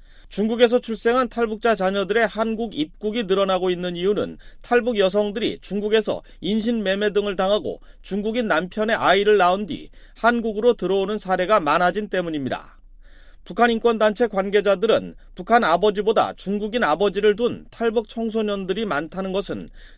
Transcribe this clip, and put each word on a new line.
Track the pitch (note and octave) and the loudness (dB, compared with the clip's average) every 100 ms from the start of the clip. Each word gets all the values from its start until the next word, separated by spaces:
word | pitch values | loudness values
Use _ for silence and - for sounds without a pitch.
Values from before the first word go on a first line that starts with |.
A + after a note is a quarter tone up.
| - - - | -20 -20 -12
중국에서 | - G#3+ A3+ A#3+ A#3+ | -2 0 4 4 4
출생한 | - A3 A#3 B3 B3 | -2 -4 0 0 0
탈북자 | - A#3 G#3+ A#3 G#3+ | -2 -4 0 0 2
자녀들의 | F#3 G3 G3 A#3 A3 | 0 0 0 0 0
한국 | G#3 A3+ A3 A3+ - | 0 -4 -4 -6 -4
입국이 | D#3 - G#3+ G#3+ F#3+ | -6 -6 -6 -4 0
늘어나고 | F#3+ G3 F#3 F#3 | 0 2 0 0
있는 | F3 F3+ F3 | -2 -4 -4
이유는 | F3+ G3 G2+ D#2+ - - | -2 -2 -4 -8 -18 -14
탈북 | - A#3+ A#3 G#3+ | 0 2 2 2
여성들이 | F#3+ G3+ G#3 G#3 F#3+ F2+ | 2 2 0 -2 -4 -6
중국에서 | - G3 G#3 A3 G#3 G#2 - - | -6 -4 0 0 0 -4 -8 -10
인신매매 | D#3+ A3 G#3+ A#3 F#3+ G3 G#3 | -4 -2 0 -2 0 0 0
등을 | G3+ G3+ F#3 | 0 -2 -2
당하고 | F#3+ G#3 B2+ E2+ - - | 0 0 -2 -10 -14 -20
중국인 | - G3 G#3 A3 A3 | -8 -4 -2 -2 0
남편의 | D#3+ F3 G#3 G#3+ A3 | 0 -2 -2 -2 2
아이를 | C#3 F#3+ G3+ G#3 | 4 4 4 4
낳은 | F3+ F#3+ G3+ | 4 2 -4
뒤 | A2 D#2 - - - | -10 -12 -20 -20 0
한국으로 | A3+ A#3+ A3+ G3+ A#3 A3+ | 0 2 -2 0 2 2
들어오는 | F3+ G3 F#3+ G#3+ | 0 -2 -2 -4
사례가 | F#3 F#3 F3+ G#3+ | -2 0 2 2
많아진 | D3 D#3+ F3+ F#3 G#3+ | 4 2 2 0 -4
때문입니다. | F#3+ F3 D#3 C3 F#2 - - - - - - - - - | -4 -4 -4 -4 -6 -10 -20 -20 -20 -20 -20 -20 -20 -8
북한 | F3+ A#3+ | 2 2
인권단체 | A3+ A#3 A3+ G#3+ G#3 A#3+ | 4 2 2 2 2 -2
관계자들은 | F#3+ G3 G3+ G3+ G3 G#3+ D3 F2+ E2+ - - | 0 0 2 2 2 2 0 0 -14 -20 -10
북한 | F3+ A#3 | 2 4
아버지보다 | G3 F3 G#3 G3+ G3+ G#3 A2 | 4 4 2 2 0 2 0
중국인 | F#2+ F3+ G3+ G#3+ A#3 | -2 -6 -4 -4 -2
아버지를 | F#3+ D#3 G3+ G3 G#3 G3+ | 0 2 0 2 2 2
둔 | A#3+ C#3+ - | -2 -4 -12
탈북 | - A#3 A3 A3+ | -4 -2 -2 -4
청소년들이 | - A3+ G#3+ G#3+ G3+ F#3 F#3+ A3 | -6 -4 -2 -2 -4 -4 -4 -2
많다는 | C#3+ D#3+ F#3 F#3+ | -4 -4 -8 -4
것은 | F#3+ F#3+ A#2+ B2 - - | -4 -4 -8 -10 -16 -20